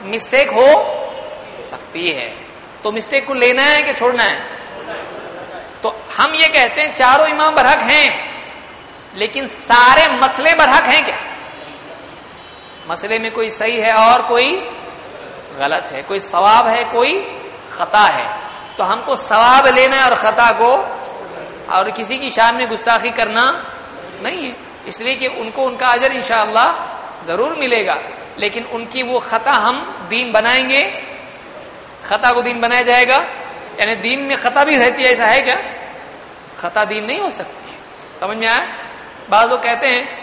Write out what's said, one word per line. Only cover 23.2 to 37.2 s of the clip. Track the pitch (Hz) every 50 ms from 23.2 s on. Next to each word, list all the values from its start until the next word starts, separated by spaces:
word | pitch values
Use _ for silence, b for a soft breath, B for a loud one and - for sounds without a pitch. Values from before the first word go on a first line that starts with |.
| 226 208 214 226 247 262 339 349 - - - - - - - - - - - -
نہیں | 190 240 349 359 294
ہے، | 254 233 - - - - - -
اس | - 190 -
لیے | 226 247 262
کہ | 226 262 254 -
ان | 247 226 220
کو | 214 277 269
ان | 262 240
کا | 233 254
اجر | 254 240 240 254 262
انشاءاللہ | 269 254 226 - 226 226 208 214 208 220 247 330 339 - - - - - - - - -
ضرور | 170 165 165 190 240 302 330
ملے | 311 277 247 240 220 202
گا، | 185 151 156 - - - - - - -
لیکن | - 202 208 208 233 233 226
ان | 247 226 226
کی | 226 - 262
وہ | 254 240 254 240
خطا | - - 226 226 233 262 285 226 208 226
ہم | 254 285 - - - - 185 175
دین | 214 233 254 240
بنائیں | 220 214 214 233 247 262 262 254
گے، | 269 277 - - - - - - - - - - - - - - - - - - - - - - - - -
خطا | - 208 214 254 240 247
کو | 240
دین | 233 247 240 233
بنایا | 233 233 240 247
جائے | 247 247 240 247 247 247
گا، | 262 277 349 - - - - - - - - - - -
یعنی | 208 214 226
دین | 202 185 226 254 277 277
میں | 277 277
خطا | - - 247 - 277 285
بھی | 302 302
رہتی | 254 240 247 240 262
ہے، | 254 254
ایسا | 247 226 233 214
ہے | 240 269
کیا؟ | 269 269 262 403 - - - - - - - - - - - - - - - - - - -
خطا | - - 175 - 208 214 190
دین | 214 214 208
نہیں | 220 277 381